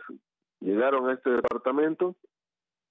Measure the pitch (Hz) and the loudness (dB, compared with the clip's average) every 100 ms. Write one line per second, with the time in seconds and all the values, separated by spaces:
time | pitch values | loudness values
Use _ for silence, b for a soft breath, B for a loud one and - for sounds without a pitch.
0 | - - _ _ _ - 90 104 131 135 | -8 -18 _ _ _ -8 -2 2 2 2
1 | 127 131 131 120 123 117 131 143 156 160 | 0 -2 0 2 0 -2 -2 2 0 0
2 | 180 - _ _ _ _ _ _ _ | -4 -4 _ _ _ _ _ _ _